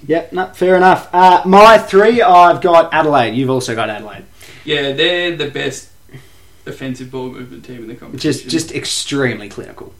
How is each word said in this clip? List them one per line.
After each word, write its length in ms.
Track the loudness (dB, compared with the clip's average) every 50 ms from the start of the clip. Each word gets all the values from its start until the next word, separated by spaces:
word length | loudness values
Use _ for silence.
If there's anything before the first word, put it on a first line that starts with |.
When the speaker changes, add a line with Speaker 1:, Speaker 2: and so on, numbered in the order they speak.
| -6 -4
Speaker 1:
Yep, 260 | -4 -4 -4 -6 -8
no, 120 | -8 -8 -8
fair 280 | -6 -4 0 0 2
enough. 340 | 4 4 4 2 2 -2 -2
Uh, 300 | 2 4 6 6 6 4 2
my 320 | 4 6 6 8 8 6 6
three, 420 | 2 2 2 2 4 4 2 2
I've 400 | 2 4 6 6 6 6 4 2
got 320 | 0 2 4 4 2 2 0
Adelaide. 380 | -2 0 0 0 0 0 -2 -2
You've 160 | -4 -4 -4
also 240 | -4 -4 -4 -6 -6
got 140 | -6 -6 -6
Adelaide. 360 | -8 -10 -14 -16 -18 -20 -20 -20 -20 -20 -20 -20 -20 -18 -8
Speaker 2:
Yeah, 260 | -6 -6 -4 -4 -6
they're 440 | -4 -2 -2 -2 -2 -2 -4 -6 -6
the 140 | -6 -8 -8
best 400 | -8 -8 -8 -8 -10 -12 -18 -20 _ _ _ _ -20 -20 -20 _ _ _ _ _ _ _ _ -20
offensive 420 | -16 -14 -12 -12 -12 -12 -14 -14
ball 200 | -14 -12 -12 -12
movement 360 | -14 -16 -18 -20 -20 -20 -20
team 120 | -20 -20 -18
in 100 | -18 -18
the 80 | -20
competition. 240 | -20 -20 -18 -16 -8
Speaker 1:
Just, 300 | -6 -6 -6 -6 -8 -8
just 220 | -8 -8 -8 -8
extremely 800 | -10 -12 -10 -8 -10 -10 -8 -8 -6 -4 -4 -4 -6 -8 -12 -16
clinical. 440 | -16 -18 -18 -18 -20 -20 -20 -20 -20